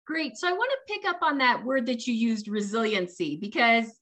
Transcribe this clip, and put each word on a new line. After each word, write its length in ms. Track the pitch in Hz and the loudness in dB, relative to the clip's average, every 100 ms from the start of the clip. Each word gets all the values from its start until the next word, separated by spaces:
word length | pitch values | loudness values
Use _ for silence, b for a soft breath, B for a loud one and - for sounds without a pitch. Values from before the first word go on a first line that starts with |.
| - | -6
Great. 300 | 320 285 - | -4 -4 -4
So 120 | 359 | -2
I 40 | |
want 180 | 370 508 | 0 -2
to 200 | 539 - | -2 -6
pick 160 | 415 403 | -6 -4
up 120 | 349 | 0
on 160 | 320 285 | 0 4
that 260 | 247 202 | 2 2
word 220 | 226 269 240 | 0 0 0
that 220 | 240 254 | -2 -2
you 80 | 226 | 0
used, 320 | 233 214 208 | 0 0 -2
resiliency, 880 | 208 202 226 220 202 180 - 160 151 | -4 -2 0 0 0 -2 -4 -4 -4
because 640 | - 247 233 226 220 - | -4 4 6 4 2 -10